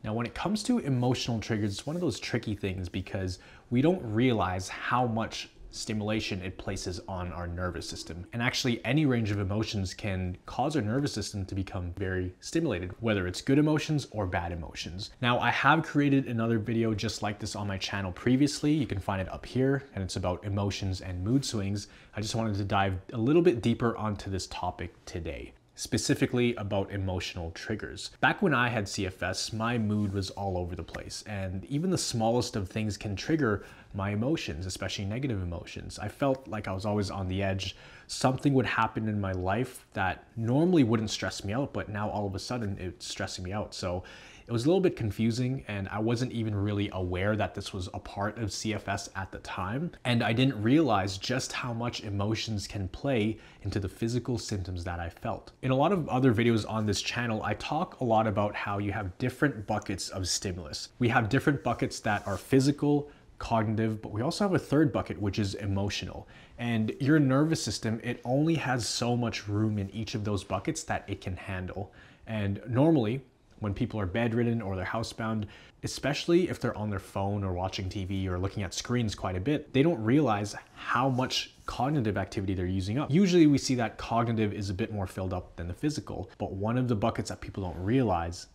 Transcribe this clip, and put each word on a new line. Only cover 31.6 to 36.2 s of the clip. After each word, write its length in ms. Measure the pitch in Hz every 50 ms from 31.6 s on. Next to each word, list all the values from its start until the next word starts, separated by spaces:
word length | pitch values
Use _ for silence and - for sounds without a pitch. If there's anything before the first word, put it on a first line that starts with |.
| 104
even 220 | - 139 143 170 190
the 80 | 180
smallest 600 | - - - - 117 110 113 117 123 120 - -
of 100 | 113 98
things 300 | 92 - 110 110 107 98
can 180 | - - 110 101
trigger 480 | 90 - - 156 156 143 113 104 98 - - - - - - -
my 180 | 101 95 101
emotions, 540 | 104 104 113 135 165 156 - - 82 73 95
especially 380 | 95 - - 98 92 - - 104
negative 380 | 95 107 120 135 - 113 95
emotions. 580 | 92 85 85 - - - - - 87 92 - -
I 80 | 107
felt 400 | 107 - -